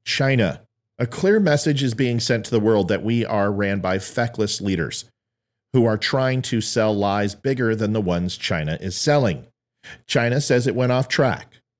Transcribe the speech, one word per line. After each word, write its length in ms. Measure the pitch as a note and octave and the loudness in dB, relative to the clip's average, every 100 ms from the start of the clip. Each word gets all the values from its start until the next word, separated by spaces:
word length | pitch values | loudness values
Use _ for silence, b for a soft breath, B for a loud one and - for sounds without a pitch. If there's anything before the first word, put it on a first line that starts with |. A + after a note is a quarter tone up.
China. 580 | - - C3+ C3 G2 C#2 _ _ _ - | -6 -2 2 2 2 0 _ _ _ -8
A 80 | A#2+ | -6
clear 340 | - F#3 G#3+ | -2 2 4
message 420 | F#3 C#3+ - C#3+ | 4 2 2 0
is 100 | C3+ | 0
being 280 | A2 C3 A#2 | 0 0 0
sent 240 | - A#2 | 0 -2
to 60 | G#2 | 0
the 80 | A#2 | 2
world 260 | G#2+ G#2+ F2+ | 4 4 2
that 140 | G2+ | 0
we 220 | A2 A#2 | 0 0
are 280 | A2 G#2+ G2+ | 0 0 0
ran 280 | G2+ G2+ G2 | 0 0 0
by 180 | F#2 F#2+ | 0 -2
feckless 640 | - - A#2 A#2 G#2 - | -4 -4 -4 -2 -4 -2
leaders 440 | G2 F#2 C#2+ - - _ _ _ _ _ _ | -2 -2 -2 -6 -12 _ _ _ _ _ _
who 120 | C3 | 2
are 140 | A#2 G#2+ | 4 2
trying 420 | - C3+ C3 C3 | -2 0 0 -2
to 180 | B2+ A#2 | -2 -2
sell 340 | G#2+ A#2+ G#2+ | -2 0 0
lies 400 | G#2 G2+ G2+ G2+ | 2 0 0 -2
bigger 400 | G2+ C3+ C3 A#2 | -4 -4 0 0
than 180 | A2 G#2+ | 0 -2
the 80 | A2 | -2
ones 360 | F#2 F2 F2+ - | 0 0 -2 -4
China 420 | - F2 D2+ D#2+ | -4 -2 -2 -6
is 160 | F#2+ - | -6 -4
selling. 500 | - D3 A#2+ C#2+ - _ _ _ B B B | 0 2 2 -2 -8 _ _ _ B B B
China 340 | C3+ A#2+ B2+ | -2 0 0
says 260 | C#3+ B2+ B2 | 2 2 2
it 100 | A2+ | 0
went 160 | B2+ | 0
off 160 | B2 C3 | 0 0
track. 520 | - C3+ F#2 - _ _ _ | 0 0 0 -8 _ _ _